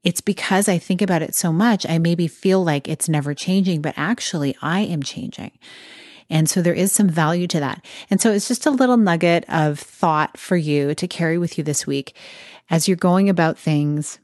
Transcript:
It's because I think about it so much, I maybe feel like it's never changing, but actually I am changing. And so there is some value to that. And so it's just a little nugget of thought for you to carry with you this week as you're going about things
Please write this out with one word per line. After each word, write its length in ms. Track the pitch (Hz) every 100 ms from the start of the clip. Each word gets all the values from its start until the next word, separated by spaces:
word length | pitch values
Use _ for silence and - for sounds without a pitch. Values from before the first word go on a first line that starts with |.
It's 180 | 180 -
because 480 | - 196 - 190 202
I 100 | 175
think 220 | - 180
about 220 | 196 170
it 120 | 156
so 180 | - 175
much, 340 | 160 233 202 -
I 100 | 165
maybe 280 | 165 170 165
feel 360 | - 190 190
like 260 | 170 143 -
it's 200 | 156 -
never 260 | 151 143
changing, 480 | 147 - 190 190 165
but 120 | 151 -
actually 600 | 156 240 - 165 143 -
I 200 | 143 180
am 220 | 214 165
changing. 500 | 135 - - - - _ - - - - - - _
And 220 | 160 160
so 100 | 190
there 140 | 175
is 160 | 165 190
some 180 | - 202
value 380 | 160 156 175 175
to 140 | 165
that. 240 | 135 - - - -
And 100 | 196
so 120 | 226
it's 160 | 208 -
just 180 | 247 311
a 40 |
little 240 | 262 254 247
nugget 480 | 196 170 170 170 -
of 300 | 165 151 147
thought 580 | - - 175 151 151 -
for 200 | - 180
you 360 | 151 147 143 156
to 100 | 180
carry 320 | - 165 170
with 180 | 170 -
you 60 |
this 240 | 151 143 -
week 300 | 139 139 - - - - - _
as 200 | 165 196
you're 80 | 175
going 320 | 180 185 202
about 280 | 175 165 160
things 600 | - 147 147 147 151 -